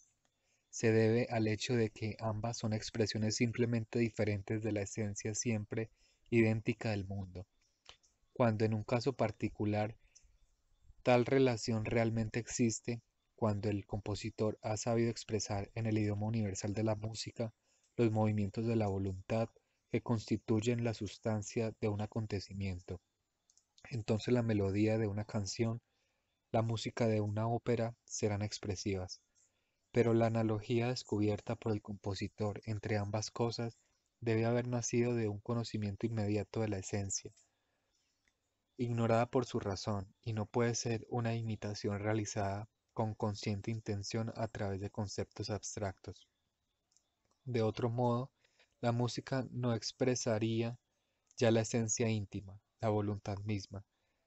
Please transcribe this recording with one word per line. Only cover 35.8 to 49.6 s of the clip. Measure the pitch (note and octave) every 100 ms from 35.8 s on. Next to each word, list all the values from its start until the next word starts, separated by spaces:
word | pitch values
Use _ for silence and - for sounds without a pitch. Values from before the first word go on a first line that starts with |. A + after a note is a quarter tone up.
| G#2 G2 A#2
inmediato | A2+ G#2 G#2 G2 -
de | A2
la | G2
esencia, | F#2+ G#2+ G2 - - - _ _ _ _ _ _ _ _ _ _ _ _ _ -
ignorada | A#2+ A#2 A2+ A2+ A#2+
por | C3 B2
su | A#2
razón, | G#2 F#2+ - G2+ F#2+ _
y | -
no | G#2+
puede | G#2 - A#2+
ser | A#2 B2 A2+ -
una | B2 A#2 A2+
imitación | A2+ A2 G#2 G#2 G#2+ G2+
realizada | G#2 A2 G#2+ - G2 G2 G#2+ _ _
con | - A2
consciente | G#2+ A2 G2+ - G#2 G2
intención | A2+ - G#2 G2 A#2 A2+
a | - A2+
través | - G#2 G2
de | G2+
conceptos | - G2+ - G2 - G#2+
abstractos. | G#2 - - G2+ - - - _ _ _ _ _ _ _ _ _ _ _ _
De | - A#2
otro | A2 A2 B2+
modo, | A#2 B2 A#2+ C3 _ _ _ _ -
la | A#2+
música | A#2 A#2+ - - C3+ B2
no | B2